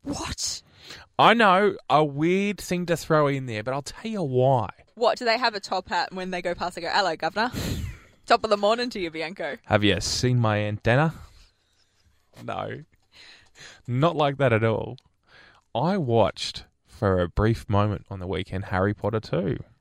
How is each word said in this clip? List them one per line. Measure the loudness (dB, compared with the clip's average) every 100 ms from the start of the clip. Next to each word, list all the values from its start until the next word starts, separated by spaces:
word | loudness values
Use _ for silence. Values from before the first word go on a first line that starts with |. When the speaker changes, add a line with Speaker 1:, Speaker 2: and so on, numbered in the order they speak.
Speaker 1:
What? | -8 -8 -8 -8 -8 -8 _ _ -20 -20 -12 4
Speaker 2:
I | 6
know, | 6 6 6 4 0 _
a | 2 2
weird | 0 2 2 0 -4
thing | -4 -4 -2
to | -4
throw | 2 2 2
in | 0 -4
there, | -6
but | -4
I'll | -6
tell | -8 -12 -8
you | -6
why. | -2 2 4 4 0 -8 _ 0
Speaker 1:
What, | 0 2
do | 0
they | 0
have | 0 -2
a |
top | -6 -6 -2
hat | -4 -2
and | -6
when | -6
they | -4
go | -4 -4
past, | -6 -6
they |
go, | -2
"Hello, | 0 0 0
governor"? | -4 -2 -4 -4 -6 -6 -8
<laughs> | -10 -20 _ 0
Top | 2
of | 4
the | 2
morning | 2 0 -2
to | -4
you, | -6
Bianco. | -6 -10 -8 -8 -8 0
Speaker 2:
Have | 2
you | 4 2
seen | 0 -2 0 2
my | 2 0
antenna? | -2 -4 2 2 2 -2 -18 -20 _ _ _ _ _ _ _ _ _ -16 -10
No. | -8 -8 -10 -16 _ _ -20 -20 -20 _ -20 -20 -18 -6
Not | 0 2 2
like | 0 2
that | 2
at | 4
all. | 2 0 -4 -12 _ _ _ -20 -20 _ _ -2
I | 0 0
watched, | 2 4 4 0 -10 -10 -18 _ _
for | -2 0 2
a | 0
brief | 2 2 2 0
moment | 0 2 -2 -8
on | -10
the | -6
weekend, | -6 -4 -8 -4
Harry | 0 0
Potter | 0 -2 -4
two. | -2 -4 -2 -6 -8 _